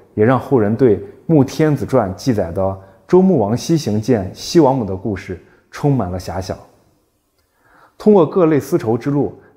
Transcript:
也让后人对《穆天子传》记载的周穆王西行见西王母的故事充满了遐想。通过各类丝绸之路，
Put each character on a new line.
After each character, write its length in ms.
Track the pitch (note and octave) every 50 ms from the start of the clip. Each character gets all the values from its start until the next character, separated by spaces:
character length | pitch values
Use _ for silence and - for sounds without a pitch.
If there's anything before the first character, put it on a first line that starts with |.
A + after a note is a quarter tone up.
| - _ -
也 120 | - G#2+
让 120 | A#2+ C3+ C3
后 220 | - - C#3+ B2
人 160 | G#2 G2+ A2+
对 260 | A2+ C3+ A#2+ G2+ F#2 - - - - _
《穆 180 | - E3 D3 B2+
天 300 | - - - D#3+ D#3 D3
子 120 | A#2+ G#2
传》 280 | - - B2+ G#2+ F#2 F#2
记 180 | - - C#3 A#2
载 180 | G#2 F2+ E2
的 300 | E2 F2 F#2+ F#2+ F#2+ F#2+ - - - _ _ -
周 140 | - F#3
穆 180 | F#3 F#3+ F#3 C3+
王 160 | G#2 G2+ A#2
西 220 | - - - E3 D3+
行 240 | - A2 G#2 G#2+
见 280 | A2 - B2+ G#2+ F#2 F#2 -
西 260 | - - - - F3
王 160 | D3+ B2+ C3+
母 80 | C3+ A2
的 120 | F#2+ F#2+
故 200 | F#2 - A#2 G2+
事 240 | F#2 - - F#2 E2+ _ _ _ _ _ _
充 240 | - - - D3 C#3
满 160 | B2 G2 F2+
了 80 | F2+ F#2
遐 220 | - - E2+ F#2
想。 160 | F#2 - - - - _ _ _ _ _ _ _ _ _ _ _ _ _ _ _ _ _ _ _ _ _ _ _ _ _ _ -
通 160 | - G#3+ G#3+
过 120 | G3 D#3
各 220 | C#3 - G3 E3+ D#3+
类 120 | D#3+ C3+
丝 180 | - - F3+ E3
绸 200 | - A2+ A#2 A#2+
之 120 | - C#3+
路， 240 | C#3 D3 B2 F2+ - - _ _ _